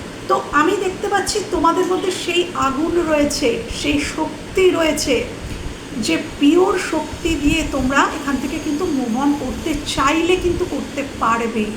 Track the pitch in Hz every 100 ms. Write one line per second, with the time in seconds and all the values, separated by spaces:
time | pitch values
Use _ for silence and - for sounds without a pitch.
0 | - - - - - - 302 381 381 -
1 | 403 403 - 415 - 330 330 349 339 359
2 | 370 - - 349 349 262 262 254 339 339
3 | 311 302 285 - 254 - - - 285 294
4 | - - 302 - - 381 370 330 320 302
5 | 302 233 - - - - - - - 247
6 | 214 320 - - 294 349 403 370 - 320
7 | 302 - 339 294 294 320 294 277 254 277
8 | 370 311 277 269 - 320 320 294 359 269
9 | 233 233 285 285 254 - 339 277 - -
10 | 277 320 339 370 349 330 359 277 - 285
11 | - - 233 233 226 226 208